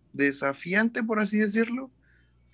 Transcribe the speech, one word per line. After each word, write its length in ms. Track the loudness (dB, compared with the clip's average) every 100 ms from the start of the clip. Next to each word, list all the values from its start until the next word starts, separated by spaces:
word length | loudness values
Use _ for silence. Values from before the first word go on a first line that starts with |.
| _
desafiante, 920 | 0 0 2 -4 -4 -2 0 0 0
por 160 | -2 0
así 200 | 0 2
decirlo, 520 | 2 2 0 -4 -8 _ _ _ _ _ _